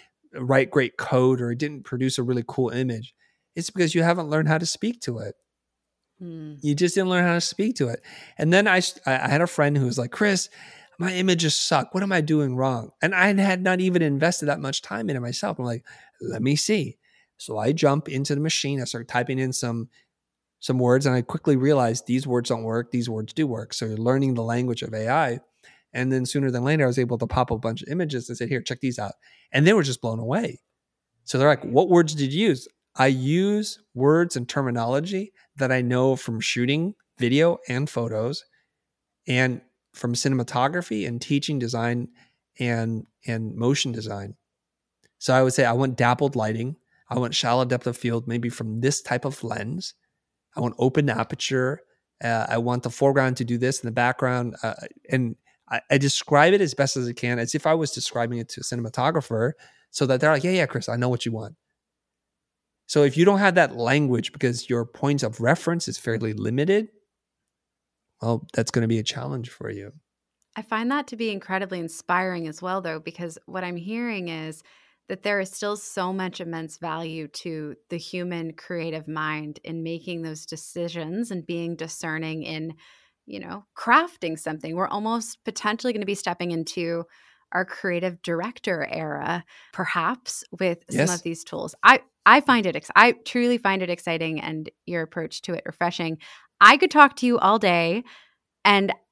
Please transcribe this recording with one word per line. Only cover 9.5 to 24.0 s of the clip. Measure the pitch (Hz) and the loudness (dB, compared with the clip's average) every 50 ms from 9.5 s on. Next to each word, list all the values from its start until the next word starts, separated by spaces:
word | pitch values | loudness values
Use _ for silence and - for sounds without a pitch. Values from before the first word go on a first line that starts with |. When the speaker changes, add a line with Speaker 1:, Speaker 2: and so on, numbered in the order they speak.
| - - 151 143 147 | 2 2 2 4 4
Speaker 1:
who | 143 135 | 2 2
was | 123 120 139 | 0 0 -2
like, | 117 120 | -4 -4
"Chris, | - - 214 208 196 185 - - - - - - - - - _ _ - | -2 0 2 2 2 0 -2 -4 -10 -18 -20 -20 -20 -20 -20 _ _ -6
my | 170 185 | -4 -2
images | 185 180 185 190 180 165 170 156 - | 0 0 2 2 4 4 2 2 0
suck. | - - - 160 143 127 - - | 0 0 2 2 2 2 0 -2
What | 185 202 | -2 0
am | 196 | 2
I | 190 175 | 2 2
doing | 156 151 156 151 147 135 123 | 2 2 2 2 2 0 0
wrong?" | 127 131 131 127 117 113 - - - | 0 0 0 0 -2 -6 -8 -6 -2
And | - 165 196 | -2 0 2
I | 180 180 202 202 | 4 4 4 4
had | 196 196 196 185 185 185 | 4 4 2 2 2 2
not | 185 185 180 | 2 2 2
even | 180 185 180 180 165 | 2 2 4 4 4
invested | 151 143 139 156 170 180 - - | 2 2 2 2 0 0 0 0
that | 147 143 - | -2 -2 -2
much | 135 135 135 - - | -2 -4 -6 -6 -6
time | - 202 208 226 202 | -6 -8 -6 -4 -4
into | 147 131 | -4 -4
myself. | 120 120 123 - - 208 160 - | -4 -6 -6 -4 -4 -4 -4 -4
I'm | 127 | -4
like, | 123 117 113 - - - - - _ _ - | -4 -6 -6 -8 -14 -20 -20 -20 _ _ -12
"Let | - - - 113 113 | -10 -8 -4 -2 0
me | 131 143 | 2 2
see." | 151 - - 214 208 147 120 117 _ _ _ _ _ _ _ _ - | 2 2 2 0 0 0 -2 -8 _ _ _ _ _ _ _ _ -16
So | - - 110 107 | -12 -8 -6 -2
I | 107 120 151 | 0 0 2
jump | 165 - 143 139 151 151 - | 2 4 2 2 2 0 -2
into | - 131 139 - 147 | -4 -4 -2 -2 -2
the | 143 | -2
machine. | 147 160 - - - 139 143 135 | 0 0 -2 -2 -2 -2 -4 -4
I | 123 | -4
start | 113 - 117 117 - | -6 -8 -10 -8 -4
typing | - 127 123 - 135 131 | -2 -2 0 0 0 -2
in | 131 131 | -2 -2
some, | 127 - - 120 117 117 113 - _ _ _ _ _ _ _ _ _ _ _ _ _ _ | -2 -2 -4 -4 -4 -4 -6 -10 _ _ _ _ _ _ _ _ _ _ _ _ _ _
some | - - 131 127 | -4 -2 0 2
words, | 127 123 123 131 139 | 4 6 6 6 4
and | 139 127 | 4 2
I | 127 120 | 2 0
quickly | - - 165 - - 143 131 | -2 -4 -2 2 2 4 4
realized | 127 143 151 139 123 117 113 123 - | 4 4 4 4 4 2 0 -2 -2
these | - 120 131 135 | -2 -2 -2 0
words | 147 123 123 117 - | 0 0 0 0 0
don't | 123 113 113 | -2 -2 -2
work. | 113 113 117 120 - | -2 -2 -4 -4 -2
These | - 123 117 120 | -2 -2 -2 -2
words | 113 110 110 113 - | -4 -6 -6 -6 -4
do | - 156 139 | -2 -2 -2
work. | 120 110 107 - - | -2 -4 -8 -8 -8
So | - 120 | -6 -6
you're | 110 110 | -4 -4
learning | 107 | -2